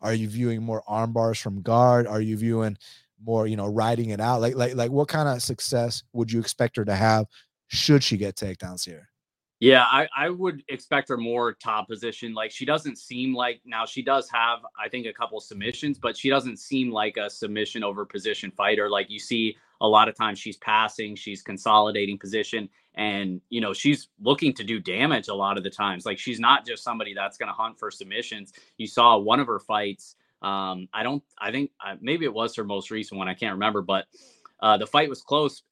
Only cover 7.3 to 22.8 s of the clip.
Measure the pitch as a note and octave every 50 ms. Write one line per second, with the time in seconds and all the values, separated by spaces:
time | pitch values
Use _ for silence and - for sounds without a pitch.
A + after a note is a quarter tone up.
7.3 | - - _ _ _ _ _ - - - - - D3 C#3 - - A2+ F#2+ G#2 G2
8.3 | F#2+ - G#2 F#2+ F#2 - F#2 F2+ F2+ F2+ - F2+ E2 D2+ - _ _ _ _ _
9.3 | _ _ _ _ _ - A2+ C3 C3 B2+ A#2+ A#2 C3 C#3 D#3 - - C3+ D3+ F3
10.3 | F3+ F3+ F#3+ F3+ D#3 C3+ - - C3+ - - - D3 C#3 C#3 - B2+ A#2+ A#2 A#2
11.3 | A#2+ A#2+ A#2+ A2+ G#2+ - - A#2 G#2+ G#2+ G2+ - A2 G2 A#2 A2+ G#2+ - B2 A2+
12.3 | A2 A2 A2 A2 - - B2+ C#3 D#3 D#3+ D#3 C#3 A2+ - - - B2 B2 C3 C3
13.3 | B2+ B2 B2 B2 A#2 - _ B2 A2+ A2+ A2+ - - C3 A#2 C3+ C3+ C3+ A#2+ -
14.3 | A#2+ A#2 A#2 A#2 A#2 A2+ A#2 - - A2 G#2+ G#2+ B2+ B2 A2+ A2 - - A#2 G#2
15.3 | A2 G#2 - - G#2+ G2 G#2 A#2+ B2+ - D3+ D3 C3+ - - A#2 G#2 - - C3+
16.3 | C3+ C#3 B2 B2 G#2+ - - - C#3 C3 B2+ A#2+ A2 G#2+ G#2+ G#2+ - A2+ G#2 G#2
17.3 | - - A2+ G#2 G#2 G#2+ G#2 - - A2+ G#2+ G2+ G2 G#2 G2+ - - G2+ G2+ A2
18.3 | G2+ - G#2 G2 - - G2+ G#2 G#2+ G#2 G#2 G2+ G#2 G2+ G2 G2+ G#2+ G2+ - -
19.3 | A#2+ A2+ A2 G#2+ - _ _ _ _ - G#2+ G#2+ G#2+ G#2+ A2 A2 - - A2+ G#2+
20.3 | G2 - - A2 G2 - - A2+ G#2+ A2 A2 G#2 - - G#2+ G#2 G#2 - - G#2+
21.3 | G2 - - - G2 - - A2+ G#2+ G#2+ G#2 G#2+ G#2 G#2 G#2 G2+ G2+ - - F#2+
22.3 | A2 G#2+ G2+ - A#2 A2 G2+ - _ _